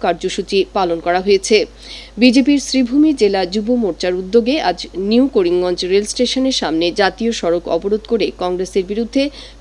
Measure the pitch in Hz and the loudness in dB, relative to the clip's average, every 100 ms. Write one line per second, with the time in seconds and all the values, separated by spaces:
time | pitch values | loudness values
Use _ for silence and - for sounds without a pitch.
0 | 190 170 185 - 180 196 185 208 180 170 | -4 -2 -4 -6 -2 -2 0 -2 -2 -2
1 | 170 180 190 190 - 214 - - - - | -2 0 2 0 2 0 0 -8 -20 -20
2 | - - 254 240 269 285 - 262 240 277 | -14 2 4 6 4 2 0 -2 2 4
3 | 311 277 202 196 180 208 214 247 202 160 | 4 4 2 2 -2 -2 0 0 0 -2
4 | 180 180 185 233 233 302 - 185 - 175 | -2 -2 0 2 2 0 0 -4 -8 -6
5 | 196 233 269 226 170 180 180 180 185 196 | 0 2 2 2 2 2 0 -2 0 0
6 | 208 - 240 262 262 254 165 160 175 170 | 0 -2 -2 0 -2 -2 -2 0 0 0
7 | 190 - 233 226 175 170 - 165 190 214 | 0 0 -4 -2 -2 -2 -2 -4 -2 -4
8 | - 226 175 - 180 180 185 202 185 208 | -2 -2 -2 -4 -4 -4 -4 -4 -4 -4
9 | 226 269 285 - - - | -2 -2 -2 -6 -20 0